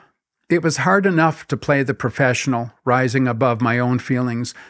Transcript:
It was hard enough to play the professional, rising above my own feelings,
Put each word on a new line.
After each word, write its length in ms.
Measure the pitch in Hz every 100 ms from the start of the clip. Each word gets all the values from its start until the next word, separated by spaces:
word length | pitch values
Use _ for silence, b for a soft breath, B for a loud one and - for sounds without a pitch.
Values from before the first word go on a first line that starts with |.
| B B _ _ -
It 140 | 170
was 140 | 160 143
hard 280 | 135 196 196
enough 420 | 165 160 151 -
to 80 | 135
play 260 | - 143
the 100 | 135
professional, 800 | 131 123 - 135 123 - 120 117 -
rising 440 | - 127 127 131 127
above 340 | 113 127 117
my 160 | 120 120
own 220 | 123 123
feelings, 560 | - 127 123 117 120 - B